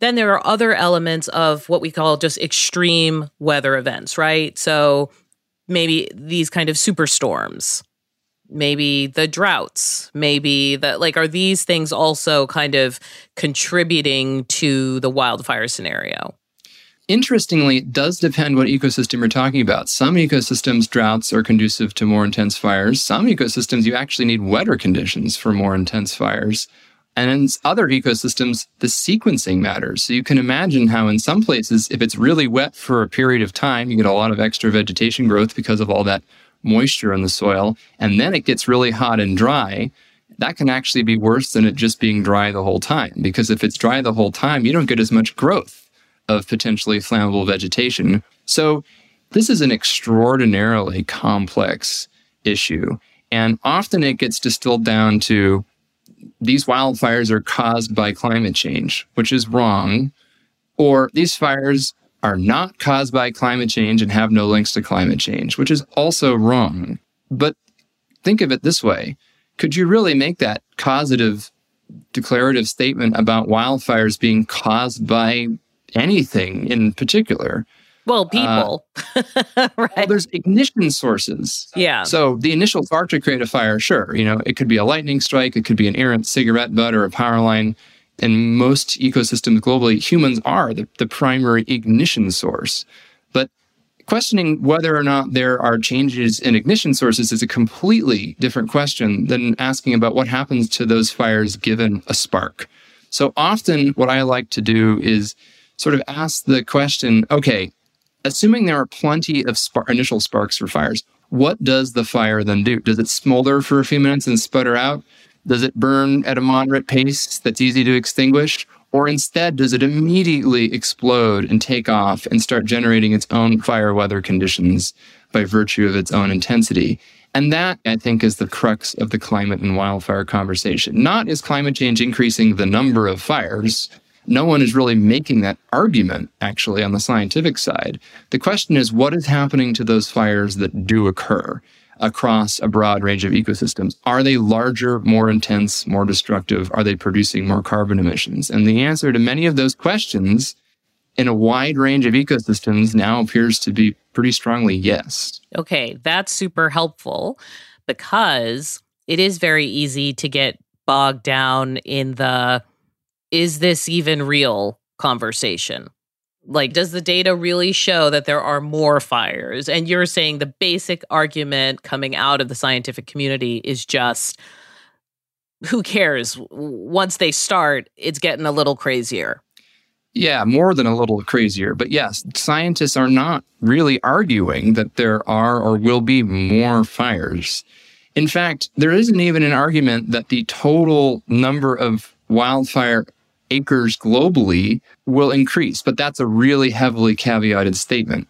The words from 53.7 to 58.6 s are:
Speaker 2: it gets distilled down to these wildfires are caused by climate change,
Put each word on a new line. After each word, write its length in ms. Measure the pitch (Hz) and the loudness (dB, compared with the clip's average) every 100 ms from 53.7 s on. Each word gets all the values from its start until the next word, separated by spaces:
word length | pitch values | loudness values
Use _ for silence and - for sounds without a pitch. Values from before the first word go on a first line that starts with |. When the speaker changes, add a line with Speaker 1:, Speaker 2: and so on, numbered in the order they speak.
| 170 208 185 | -2 0 0
Speaker 2:
it 140 | 143 123 | 0 -2
gets 200 | 127 - | -4 -4
distilled 460 | 123 - 127 120 | -4 -4 -2 0
down 340 | 113 110 110 107 | 2 2 2 2
to 440 | - 107 98 98 - _ _ _ _ _ - - | 2 2 4 2 -2 _ _ _ _ _ -20 -6
these 260 | 113 139 131 | 0 0 2
wildfires 600 | 127 135 117 123 117 113 | 0 0 0 0 0 2
are 80 | 107 | 0
caused 560 | - - 117 117 110 107 | -2 -2 0 0 -2 -2
by 160 | 104 | -2
climate 420 | 101 120 113 104 | -2 -2 0 0
change, 520 | - | -2